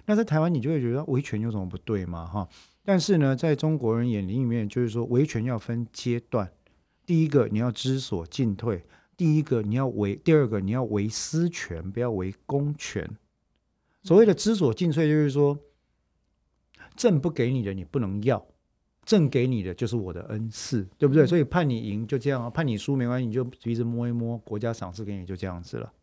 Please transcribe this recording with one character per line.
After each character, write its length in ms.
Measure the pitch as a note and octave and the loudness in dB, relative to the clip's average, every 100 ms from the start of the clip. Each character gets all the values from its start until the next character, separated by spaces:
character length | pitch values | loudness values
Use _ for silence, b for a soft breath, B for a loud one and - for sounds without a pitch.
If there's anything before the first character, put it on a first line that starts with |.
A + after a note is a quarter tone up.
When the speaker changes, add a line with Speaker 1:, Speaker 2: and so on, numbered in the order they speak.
| - | -2
Speaker 1:
那 100 | G#3 | 0
在 80 | |
台 160 | A3 D#3 | 2 2
湾 120 | D#3+ | 2
你 100 | D#3+ | 0
就 80 | A#2+ | 0
会 100 | D#3+ | -2
觉 140 | A#2+ | 0
得 100 | A#2+ D#3 | -2 -2
维 160 | C3 | -2
权 200 | D3 G#2+ | -2 -4
有 100 | A2+ | -4
什 60 | G#2+ | -4
么 100 | F#2 | -6
不 100 | - | -8
对 260 | - G#2 F2+ | -4 -4 -4
嘛， 200 | E2 E2+ | -8 -8
哈？ 220 | G2 G2 b b b - | -6 -8 b b b 0
但 120 | F#3+ | 0
是 200 | F3+ F3+ | 4 4
呢， 180 | C#3 C3 | 4 2
在 180 | E3 | 0
中 240 | D3 D#3 D#3 | 0 0 0
国 180 | A#2+ A2+ | 0 0
人 120 | B2 | 0
眼 160 | G#2+ F#2+ | 0 -2
里 140 | A#2 | -2
面， 280 | B2 A#2 G#2 | 0 0 -2
就 140 | B2 | -2
是 60 | A#2+ | -2
说 140 | A2+ A#2 | -2 0
维 200 | A#2+ D3+ | 2 2
权 180 | A#2 | 0
要 160 | A#2+ A#2 | -4 -4
分 260 | - A#2 A#2 | -4 -4 -6
阶 300 | - B2+ A#2+ | -6 -4 -4
段。 280 | - A#2+ F#2+ - _ _ _ _ - | -2 -2 -2 -8 _ _ _ _ 0
第 180 | E3+ | 2
一 40 | D#3+ | 4
个， 200 | C#3+ A2+ | 4 4
你 80 | G#2 | 2
要 120 | B2 | 0
知 280 | G#2+ B2+ C3 | -2 -2 -2
所 260 | C3 F#2 E2 | -2 -6 -4
进 280 | - A#2+ F#2+ | -2 0 0
退； 240 | A2+ F#2 b b b - | -2 -4 b b b -2
第 220 | E3 D3+ | 2 2
一 60 | |
个， 180 | D3+ A#2+ | 2 0
你 140 | G#2 A#2 | 0 0
要 120 | C3+ | 0
为， 280 | G#2 G2+ G2+ | 0 0 0
第 180 | - | 4
二 140 | D#3 B2 | 4 4
个， 120 | G#2 | 0
你 120 | F#2+ | 0
要 120 | A#2+ | -2
为 240 | A#2+ G#2 G#2 | 0 0 -2
私 420 | A2 - D#3+ E3+ | -4 -4 -2 -2
权， 420 | - - E2 F2+ | -4 -8 -8 -6
不 80 | G2+ | -4
要 120 | B2 | -2
为 220 | G#2+ F#2 G2 - | -2 -4 -8 -4
公 280 | C#3+ D3 D3 | -2 -2 -4
权。 340 | - - - G#2+ _ _ _ _ _ _ _ _ | -6 -6 -8 -12 _ _ _ _ _ _ _ _
所 140 | - F3 | 4 6
谓 80 | A3 | 8
的 80 | |
知 220 | F3 G#3 A3 | 6 2 2
所 180 | D3 | 2
进 180 | A2 F3 | 2 0
退， 160 | D3 D#3 | 2 4
就 60 | |
是 160 | D3+ D3 | 4 2
说， 280 | C#3 C#3+ D3 - _ _ _ _ _ _ _ _ _ _ B B - | 2 2 0 -8 _ _ _ _ _ _ _ _ _ _ B B 0
朕 240 | A#3+ D#3+ | 4 4
不 100 | D#3+ | 2
给 220 | D3+ A#2+ | 0 0
你 120 | C3+ | 0
的， 100 | G2 | -2
你 100 | F#2+ | -6
不 160 | F2+ C#3+ | -4 -2
能 220 | G#2 G2+ | -2 -2
要。 220 | A2 A2 - _ _ _ _ _ - | 0 -2 -4 _ _ _ _ _ 2
朕 240 | G#3+ D3 | 4 4
给 160 | C3 B2+ | 2 0
你 160 | A#2+ | 0
的 100 | F#2 | -4
就 140 | F2 A2+ | -4 -4
是 100 | A#2 | -2
我 160 | F#2 | -4
的 120 | E2+ - | -8 -8
恩 200 | G#2+ A2+ | -8 -8
赐， 340 | - - B2 F#2 - | -8 -4 -4 -4 0
对 100 | C#3+ | 4
不 60 | |
对？ 100 | D3+ C#3 | 6 6
Speaker 2:
嗯。 20 | |
Speaker 1:
所 100 | E3+ | 4
以 60 | |
判 260 | C#3+ F3+ D#3 | 2 2 0
你 100 | A#2 | 0
赢 280 | A2 G#2 A2 | -2 -4 -4
就 100 | C#3 | -2
这 140 | C#3 | -2
样 100 | C3+ | -2
啊， 80 | A#2+ | -4
判 160 | A#2 D3 | -2 -2
你 100 | G#2+ | -2
输 200 | - C3+ | -2 -2
没 120 | A#2+ | 0
关 140 | B2+ | 0
系， 60 | B2 | -2
你 40 | |
就 120 | A2+ | -2
鼻 320 | B2 - A#2 A#2 | -4 -6 -6 -2
子 80 | |
摸 240 | A#2 A#2+ A#2+ | -2 -2 -2
一 40 | |
摸， 240 | A#2+ A#2 A#2 | -2 -4 -6
国 180 | - G#2 | -8 -6
家 160 | A#2 | -4
赏 180 | A2+ F#2 | -6 -8
赐 140 | F2+ G2+ | -10 -10
给 100 | G2+ | -8
你， 80 | |
就 120 | F2+ F#2 | -8 -8
这 100 | F#2+ | -6
样 160 | F2 | -8
子 160 | F2 A#1 | -10 -10
了 160 | - - | -12 -16